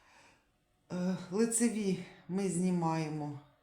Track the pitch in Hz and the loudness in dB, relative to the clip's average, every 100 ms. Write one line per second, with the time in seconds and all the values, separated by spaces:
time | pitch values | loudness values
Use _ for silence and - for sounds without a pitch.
0 | _ - - _ _ _ _ _ - 180 | _ -20 -20 _ _ _ _ _ -8 -2
1 | 180 185 - 190 233 226 233 214 202 180 | -2 -2 -2 2 2 4 2 2 0 0
2 | - - - 185 196 170 185 180 165 160 | -4 -14 -6 -2 0 2 2 2 2 0
3 | 156 151 147 139 - _ | -2 -4 -6 -8 -14 _